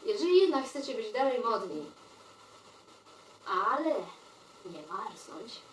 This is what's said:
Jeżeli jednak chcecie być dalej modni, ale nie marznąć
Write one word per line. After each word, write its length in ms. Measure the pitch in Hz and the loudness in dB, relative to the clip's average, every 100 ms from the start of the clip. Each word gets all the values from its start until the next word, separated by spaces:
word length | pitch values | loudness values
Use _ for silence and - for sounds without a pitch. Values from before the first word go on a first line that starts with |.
Jeżeli 340 | - 415 339 359 | -2 0 6 8
jednak 280 | 381 285 262 | 8 2 0
chcecie 280 | 285 269 | -8 -6
być 180 | 240 214 | -6 -4
dalej 280 | 247 269 247 | 0 0 2
modni, 460 | 233 - 190 156 143 - - - - - - - - - - - - - - - 180 | 0 -2 -2 -8 -10 -16 -20 -20 -20 -20 -20 -20 -20 -20 -20 -20 -20 -20 -20 -16 -2
ale 440 | 190 208 269 320 277 180 - - - - - | 0 2 2 2 0 -4 -14 -20 -20 -20 -18
nie 180 | 180 160 - | -14 -14 -10
marznąć 640 | - - - - 160 240 - - | -8 -8 -12 -16 -16 -14 -16 -18